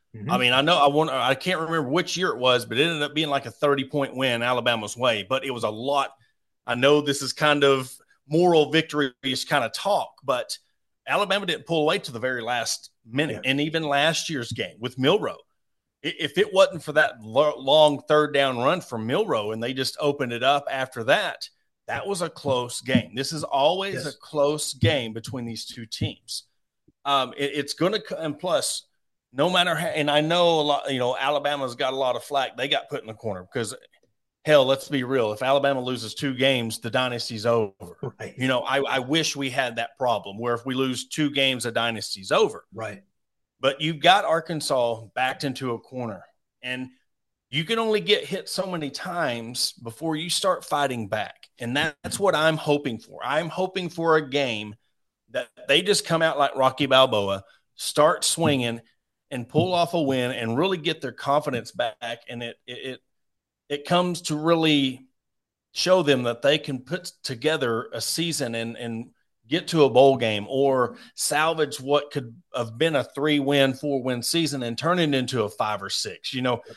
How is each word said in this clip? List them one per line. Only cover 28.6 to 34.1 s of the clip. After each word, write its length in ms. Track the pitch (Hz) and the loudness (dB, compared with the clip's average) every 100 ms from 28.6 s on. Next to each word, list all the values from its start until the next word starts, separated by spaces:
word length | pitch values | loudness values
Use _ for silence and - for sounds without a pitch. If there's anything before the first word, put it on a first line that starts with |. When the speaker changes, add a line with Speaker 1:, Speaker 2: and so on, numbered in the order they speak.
| - - - _ _ _ _ 127 | -2 -6 -12 _ _ _ _ 0
Speaker 2:
no 120 | 160 | 2
matter 260 | 180 180 156 | 2 2 0
how, 120 | 170 | -2
and 220 | 151 147 | 0 2
I 120 | 147 | 2
know 400 | 156 175 170 160 | 4 4 4 4
a 0 | |
lot, 300 | 147 143 - | 2 0 -2
you 40 | 131 | -2
know, 180 | 123 123 | 0 0
Alabama's 600 | 135 147 143 147 131 120 | 0 0 0 -2 -4 -4
got 160 | 135 | -4
a 60 | 135 | 0
lot 180 | 131 120 | -2 -2
of 80 | |
flack. 320 | - 139 123 117 | -2 -2 -2 -4
They 140 | 139 | -2
got 200 | 147 - | -2 -4
put 120 | 139 | -10
in 60 | 110 | -10
the 60 | |
corner 300 | 110 113 92 | -10 -8 -8
because, 320 | 90 123 110 127 _ _ _ | -6 -6 -6 -8 _ _ _